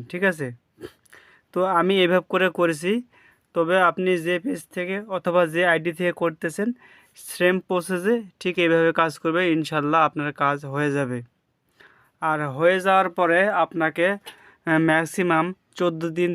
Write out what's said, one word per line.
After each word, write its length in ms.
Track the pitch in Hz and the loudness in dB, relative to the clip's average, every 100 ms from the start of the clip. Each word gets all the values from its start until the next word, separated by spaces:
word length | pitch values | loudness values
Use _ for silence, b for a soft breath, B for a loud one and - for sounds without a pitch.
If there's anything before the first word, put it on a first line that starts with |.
ঠিক 180 | 120 180 | -8 -2
আছে? 240 | 196 156 127 120 _ _ - _ b b b b _ | -2 -2 -8 -10 _ _ -20 _ b b b b _
তো 40 | 180 185 | -4 0
আমি 280 | 170 180 196 | 2 2 4
এভাবে 240 | 175 180 - | 4 2 0
করে 200 | 180 185 | 0 0
করেছি। 420 | - 170 151 175 233 247 b b b _ | 2 0 0 -2 -4 -6 b b b _
তবে 220 | 175 165 185 | -2 2 4
আপনি 300 | 175 165 185 180 | 2 2 0 0
যে 160 | 160 175 | 0 -4
পেজ 200 | 208 175 - | -4 -8 -8
থেকে 240 | 185 180 196 220 | -8 -6 -8 -8
অথবা 340 | 185 180 175 165 | -6 0 2 2
যে 160 | 165 180 | 2 2
আইডি 240 | 165 170 | 2 -2
থেকে 200 | 160 180 | -2 -4
করতেছেন, 560 | 165 170 160 170 175 214 247 b b b - - | -2 -4 -4 -8 -4 -6 -6 b b b -20 -18
সেম 260 | - 180 185 | 0 2 2
প্রসেসে 540 | - 185 170 180 196 233 196 _ | 0 -4 -2 -4 0 -2 -4 _
ঠিক 160 | 180 175 | -6 0
এইভাবে 320 | 170 165 165 | 2 4 2
কাজ 200 | 160 165 147 | 2 0 -2
করবে, 240 | 160 165 180 | -4 0 0
ইনশাল্লাহ 480 | 160 151 156 147 160 | 0 -2 -4 0 2
আপনার 280 | 151 151 147 | 2 0 -8
কাজ 260 | - 143 143 | -2 -2 -2
হয়ে 260 | 143 139 147 | -6 -4 -2
যাবে। 260 | 143 127 123 120 _ _ _ _ b b b b _ | -2 -4 -6 -10 _ _ _ _ b b b b _
আর 160 | 160 156 147 | -4 -4 -4
হয়ে 260 | 131 170 185 | 0 2 2
যাওয়ার 280 | 190 190 185 | 2 2 2
পরে 300 | 180 170 170 208 180 | 0 2 4 2 2
আপনাকে, 420 | - 170 160 151 180 | 0 0 -2 0 0
আহ, 680 | 202 - - - _ 165 160 | 0 -8 -20 -20 _ 0 2
ম্যাক্সিমাম 680 | 160 160 160 - 175 160 175 185 _ | 4 2 0 -2 0 0 0 -6 _
চোদ্দ 280 | - 175 160 165 | -4 -2 -2 -6
দিন 200 | 165 175 | -2 -2